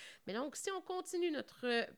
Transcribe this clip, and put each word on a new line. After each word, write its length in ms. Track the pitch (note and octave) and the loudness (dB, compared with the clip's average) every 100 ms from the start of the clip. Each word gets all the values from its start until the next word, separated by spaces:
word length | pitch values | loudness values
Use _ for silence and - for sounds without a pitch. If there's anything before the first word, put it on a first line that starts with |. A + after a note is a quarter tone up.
| - - - | -14 -10 -4
Mais 60 | |
donc, 220 | G#3 C#4+ - | -2 -2 -2
si 140 | G4 | -2
on 120 | F#4+ | -2
continue 500 | F#4 F#4 F#4 F4 F4 | -2 -2 0 2 2
notre 560 | C#4+ - - B3 A#3 - | 2 -4 -2 2 2 2